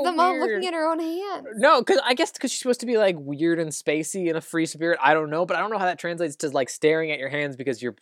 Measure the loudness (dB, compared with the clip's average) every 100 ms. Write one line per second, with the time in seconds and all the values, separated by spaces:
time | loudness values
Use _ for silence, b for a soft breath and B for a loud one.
0 | 4 2 2 2 0 0 -2 0 0 -2
1 | -4 -6 -6 -8 -10 2 4 6 4 2
2 | 2 0 -2 -4 -6 -2 -2 -2 0 2
3 | 2 2 -6 -2 0 0 -2 -4 -2 -2
4 | -2 -2 -2 -2 -4 -2 -2 -2 -2 4
5 | 4 4 2 0 0 0 -2 0 -2 -2
6 | -4 -2 -4 -2 -2 0 -2 2 2 4
7 | 0 -4 -4 -2 -4 -4 -4 -4 -6 -8